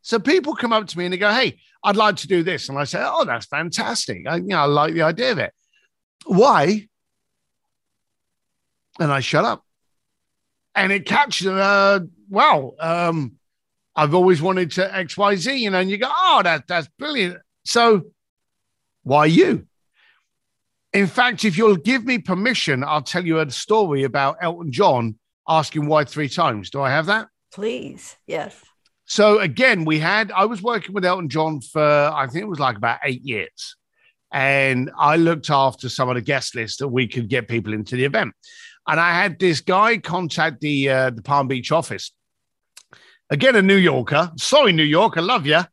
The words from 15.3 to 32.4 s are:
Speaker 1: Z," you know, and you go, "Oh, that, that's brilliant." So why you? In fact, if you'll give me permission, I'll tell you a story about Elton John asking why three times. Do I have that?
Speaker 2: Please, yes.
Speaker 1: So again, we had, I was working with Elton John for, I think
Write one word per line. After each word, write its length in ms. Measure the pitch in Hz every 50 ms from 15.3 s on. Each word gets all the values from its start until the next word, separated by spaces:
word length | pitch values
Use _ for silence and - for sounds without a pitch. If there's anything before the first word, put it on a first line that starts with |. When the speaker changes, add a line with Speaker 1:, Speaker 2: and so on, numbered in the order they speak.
| 208
Speaker 1:
Z," 200 | 185 156 254 277
you 120 | 269 233 202
know, 120 | 190 185
and 100 | 190 190
you 80 | 202 196
go, 100 | 240 269
"Oh, 300 | 285 339 370 359 311 233
that, 240 | 190 175 160 151 -
that's 220 | - 175 170 151 - _ _
brilliant." 400 | 269 302 302 254 190 175 180 - _ _ _ _ _
So 380 | - - 233 233 233 220 190 - - _ _ _ _ _ _ _ _ _ _ _ _ _ _ _ _ _ _
why 220 | _ 127 135 147 151
you? 420 | 160 165 - 381 339 247 - - _ _ _ _ _ _ _ _ _ _ _ _ _ _ _ _ _ _ _ _ _ _ _ _ _
In 140 | - 202 202
fact, 400 | 170 - 233 240 247 226 - -
if 100 | 220 160
you'll 200 | 175 233 214 202
give 280 | 170 - 208 262 262 214
me 140 | 254 254 220
permission, 680 | - - 185 180 202 254 233 - - 160 139 127 139
I'll 160 | 147 156 -
tell 240 | 123 - - 180 180
you 140 | 165 160 156
a 100 | 156 139
story 540 | 120 - - - 214 220 208 170 143 139 135
about 320 | 131 110 143 139 135 156 -
Elton 280 | 180 170 170 170 175 151
John 480 | 120 156 202 180 139 120 117 113 107 _ _ _ _ _ _ -
asking 380 | 160 156 147 - - 156 147
why 180 | 147 156 151 147
three 240 | - - 151 151 131
times. 400 | - 170 165 147 113 104 95 92
Do 140 | - 139
I 80 | 139 131
have 160 | 135 156 160
that? 220 | 180 208 220 220 _ _ _ _ _
Speaker 2:
Please, 680 | - 190 202 226 240 254 - 277 - - - - - _ _
yes. 360 | - 160 160 - - - _ _ _ _ _ _ _ _ _ _
Speaker 1:
So 320 | - - - 214 208 208 214
again, 480 | 202 170 120 - 254 262 226 180 160
we 120 | 156 156 151
had, 320 | 156 170 196 214 220 196
I 120 | 214 185 196
was 160 | 220 240 185
working 320 | 190 240 233 208 - - 190
with 120 | 208 180
Elton 240 | 180 180 190 175 143
John 320 | 117 160 156 160 156 143
for, 200 | - - - 156
I 440 | 151 147 147 147 143 151 156 147 135
think 160 | 127 117 170